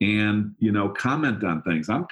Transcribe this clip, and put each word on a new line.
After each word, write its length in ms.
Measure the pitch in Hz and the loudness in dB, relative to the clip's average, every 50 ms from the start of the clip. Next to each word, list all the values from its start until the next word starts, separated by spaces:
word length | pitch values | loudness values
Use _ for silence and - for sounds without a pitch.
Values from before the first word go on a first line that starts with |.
and, 500 | 98 101 104 107 107 104 104 107 104 - - - | 0 2 2 2 2 2 2 2 0 -2 -2 0
you 140 | 113 110 | 0 2
know, 180 | 101 104 101 98 | 2 2 0 0
comment 520 | - - - 123 139 156 156 135 107 98 | -2 -2 -2 -2 0 0 0 -2 -2 -2
on 200 | 104 90 82 78 | -2 -2 -2 -2
things. 260 | - - 82 80 78 - | -2 -2 -2 0 0 -2
I'm 180 | 110 147 175 - | -2 -2 -4 -4